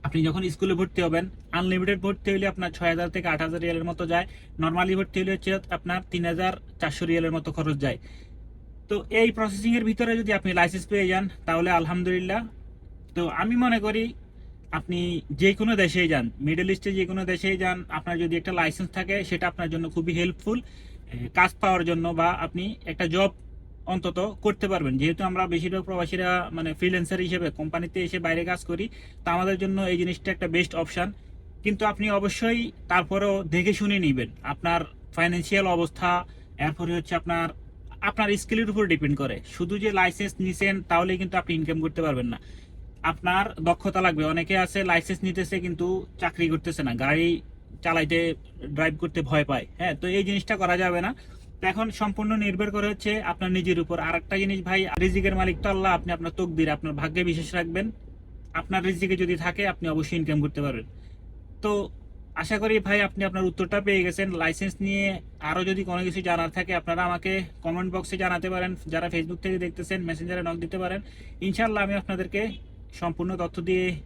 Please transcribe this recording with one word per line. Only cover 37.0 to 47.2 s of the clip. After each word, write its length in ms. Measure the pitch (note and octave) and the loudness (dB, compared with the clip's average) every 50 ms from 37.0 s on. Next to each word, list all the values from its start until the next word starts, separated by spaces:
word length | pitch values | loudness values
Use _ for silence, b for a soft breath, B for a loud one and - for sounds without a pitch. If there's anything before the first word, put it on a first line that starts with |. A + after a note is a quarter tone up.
| D#3+ - F3 | -2 -2 -2
আপনার, 320 | E3 - E3+ E3+ E3+ E3 E3+ - - - - - - - - - - | -2 0 0 0 0 0 -2 -4 -8 -16 -18 -20 -18 -18 -18 -12 -2
আপনার 280 | - G3+ G#3 - G#3+ G3+ G3+ | -2 -2 2 2 2 4 2
স্কিলের 320 | G3+ - - A3+ A3 A3+ G#3 | 0 2 0 2 2 2 2
উপর 140 | G3+ G#3+ G#3 | 2 2 4
ডিপেন্ড 300 | F3+ E3 C#3+ D3 C#3+ C#3+ | 4 4 2 4 2 2
করে। 180 | C#3 C#3 C3 G#2+ G2 - - - | 2 0 -2 -2 -6 -8 -12 -6
শুধু 220 | - F3 E3+ G3+ | -4 -2 -2 -2
যে 120 | G#3 G3+ G#3+ | 0 0 2
লাইসেন্স 420 | G3 F#3+ F#3 F3+ F3+ - G3+ E3 - - | 4 4 4 2 2 -2 -4 -6 -2 -2
নিছেন, 360 | F#3+ F#3 F3 - G3 G3 G3 F#3+ | -2 -2 0 0 0 0 0 0
তাহলেই 360 | - - F3 E3+ F3+ F#3 F#3+ | 0 2 4 4 4 4 0
কিন্তু 200 | F3+ F#3+ F3+ - | -2 -2 0 0
আপনি 140 | F#3 F3 - E3+ | -2 0 0 -2
ইনকাম 240 | D#3+ D#3 D3 E3 D#3+ | -2 0 0 0 0
করতে 220 | D#3 D#3+ D#3 E3 | -2 -2 0 0
পারবেন 260 | D#3+ D#3 C#3 B2+ A#2+ A#2+ A2+ | 0 0 0 0 -2 -2 -4
না, 40 | - B B B B B B B B - - - - - | -6 B B B B B B B B -16 -16 -16 -2 -2
আপনার 420 | D#3+ E3 - - F3+ F3+ F#3+ G3+ A3+ - - | -2 -2 0 0 2 4 4 2 2 -2 0
দক্ষতা 400 | D#3+ E3+ E3+ - - G3 - F#3 | 4 4 4 4 2 0 2 4
লাগবে। 220 | F#3 F3+ D#3+ D3+ D#3 | 4 4 4 4 2
অনেকে 340 | D#3 D#3+ E3+ E3 - G3 | 2 2 0 0 2 2
আছে 220 | F#3+ F#3 F3+ - G3 F#3+ | 2 2 2 0 0 2
লাইসেন্স 360 | F3+ E3+ E3+ E3 - F#3+ - - | 4 4 2 2 0 -4 0 0
নিতেছে 360 | F#3+ E3+ F#3+ F3+ - G3 F#3 | 0 0 0 -2 0 -2 -2
কিন্তু 280 | F3 F3+ E3+ D3+ F3 F3+ F#3 F#3+ F3+ - - - | -2 -2 -2 0 0 0 0 0 -2 -8 -6 -2
চাকরি 260 | F3+ E3+ - - E3+ D#3+ | -2 -2 2 2 2 2
করতেছে 320 | D#3+ D#3 - E3+ D#3+ - D3 | 2 0 0 -4 -2 -2 -2
না, 100 | B2+ A#2+ | -2 0
গাড়ি 460 | A#2+ C3 C#3 D3+ D#3+ | 0 2 2 4 4